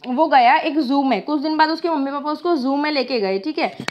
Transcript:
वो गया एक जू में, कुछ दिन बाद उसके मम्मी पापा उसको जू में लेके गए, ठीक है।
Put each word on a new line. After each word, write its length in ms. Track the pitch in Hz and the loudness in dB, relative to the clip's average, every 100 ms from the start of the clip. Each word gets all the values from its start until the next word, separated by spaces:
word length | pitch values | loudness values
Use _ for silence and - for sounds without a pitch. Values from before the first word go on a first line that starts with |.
| 247 | -6
वो 200 | 254 320 | 0 4
गया 300 | 269 240 311 | 6 6 4
एक 220 | 311 294 | 2 -2
जू 240 | 254 277 | 0 0
में, 180 | 269 202 | 2 0
कुछ 200 | 240 294 | -2 -2
दिन 160 | 311 311 | 0 0
बाद 120 | 311 | 0
उसके 200 | 320 339 | 0 -2
मम्मी 220 | 302 269 | -2 -2
पापा 200 | 285 294 | -4 -6
उसको 240 | 302 349 320 | -4 0 0
जू 200 | 254 277 | 0 -2
में 160 | 302 | -2
लेके 280 | 285 247 247 | -2 -2 -2
गए, 200 | 190 190 | -2 -2
ठीक 200 | 302 311 | -4 -4
है। 180 | 285 - - | -4 -6 -12